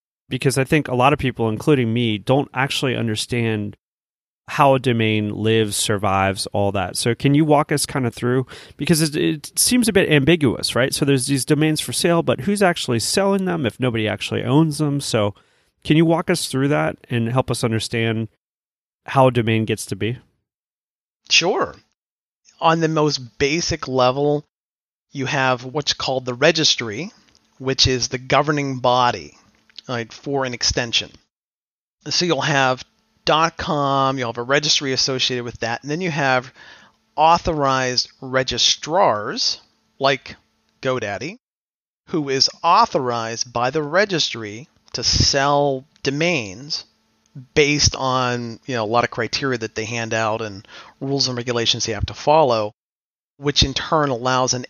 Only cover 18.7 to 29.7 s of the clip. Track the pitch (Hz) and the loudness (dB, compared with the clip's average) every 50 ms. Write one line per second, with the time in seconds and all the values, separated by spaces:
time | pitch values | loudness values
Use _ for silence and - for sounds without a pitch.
18.7 | _ _ _ _ _ _ _ - - 135 131 131 120 123 113 113 113 110 110 104 | _ _ _ _ _ _ _ -2 2 4 4 4 4 2 0 2 0 0 0 -2
19.7 | 110 - - - 104 95 104 110 120 - - _ _ _ _ _ _ _ _ _ | -4 -4 -6 -8 -6 -4 -4 -4 -6 -8 -12 _ _ _ _ _ _ _ _ _
20.7 | _ _ _ _ _ _ _ _ _ _ _ - - - 160 180 247 392 - 82 | _ _ _ _ _ _ _ _ _ _ _ -2 0 0 2 2 0 -2 -2 -4
21.7 | - - _ _ _ _ _ _ _ _ _ _ _ _ _ _ _ - 170 165 | -8 -12 _ _ _ _ _ _ _ _ _ _ _ _ _ _ _ -2 0 2
22.7 | 160 165 165 156 160 156 151 151 139 135 127 113 - - 143 139 151 175 165 - | 2 2 0 0 0 0 0 0 0 -4 -8 -10 -4 -2 -2 0 0 -2 -2 -4
23.7 | 175 156 - - 127 127 123 127 127 143 143 147 147 147 - _ _ _ _ _ | -4 -6 -6 -2 0 2 2 2 2 2 0 0 0 -2 -4 _ _ _ _ _
24.7 | _ _ _ _ _ _ _ _ - 143 131 120 147 135 131 131 127 120 123 131 | _ _ _ _ _ _ _ _ -8 -6 -4 -2 -2 0 0 0 0 -2 -4 -6
25.7 | 123 147 143 - - - - - 131 131 127 127 123 120 143 165 170 160 151 - | -8 -6 -4 -4 -4 -4 -4 -4 -4 -2 -4 -4 0 2 4 4 4 4 2 0
26.7 | - - 127 113 101 120 170 202 - _ _ _ _ _ _ _ _ - 131 131 | 0 -2 -4 -6 -6 -8 -8 -10 -14 _ _ _ _ _ _ _ _ -8 -4 -2
27.7 | 135 - - 135 127 123 117 - - 127 127 131 139 135 147 151 151 147 139 139 | 0 2 2 2 2 0 -2 -4 -6 -8 -2 0 2 2 2 2 0 -2 -2 -4
28.7 | 135 127 120 127 123 127 123 120 117 95 76 - - _ _ _ _ _ _ _ | -4 0 2 2 4 4 4 2 0 -2 -6 -14 -20 _ _ _ _ _ _ _